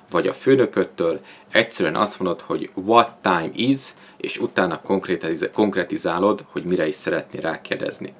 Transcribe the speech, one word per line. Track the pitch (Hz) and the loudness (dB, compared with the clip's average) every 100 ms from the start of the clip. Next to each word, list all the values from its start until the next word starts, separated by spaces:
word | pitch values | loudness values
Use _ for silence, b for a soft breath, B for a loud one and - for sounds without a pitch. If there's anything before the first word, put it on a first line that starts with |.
| B | B
vagy | 87 90 | 0 0
a | |
főnököttől, | - 135 135 107 - 113 - 85 80 B B B | 0 4 4 4 0 -2 0 -2 -2 B B B
egyszerűen | - - - 80 - | 0 0 0 0 0
azt | - - | -2 -2
mondod, | 92 - | -4 -4
hogy | - 80 - | -4 -6 -6
"What | - 98 117 - - | -6 4 4 4 0
time | 98 87 80 | 0 0 0
is?", | - 123 135 - - b b | -2 2 2 -2 -12 b b
és | - - | -8 -4
utána | - - 90 80 | -2 0 0 0
konkrétiz-, | - 95 90 87 82 80 - | -2 -2 0 -4 -2 -4 -2
konkretizálod, | - 104 92 - 80 87 87 101 98 - | 2 2 2 -2 -2 -2 2 2 0 -4
hogy | - | -8
mire | 87 90 78 | -2 0 0
is | - | -2
szeretnél | - 85 - - | -2 -4 -4 -8
rákérdezni. | 82 76 - - - - - | -6 -6 -6 -6 -6 -8 -12